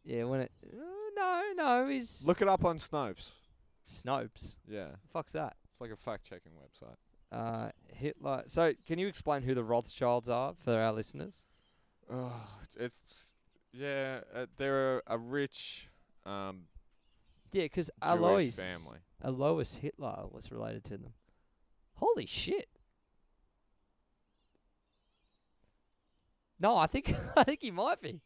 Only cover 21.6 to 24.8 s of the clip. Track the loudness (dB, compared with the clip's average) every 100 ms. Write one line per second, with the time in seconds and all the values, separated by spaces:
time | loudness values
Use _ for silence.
21.6 | _ _ _ 0 2 4 0 -4 -2 -2
22.6 | -4 _ _ _ _ _ _ _ _ _
23.6 | _ _ _ _ _ _ _ _ _ _
24.6 | _ _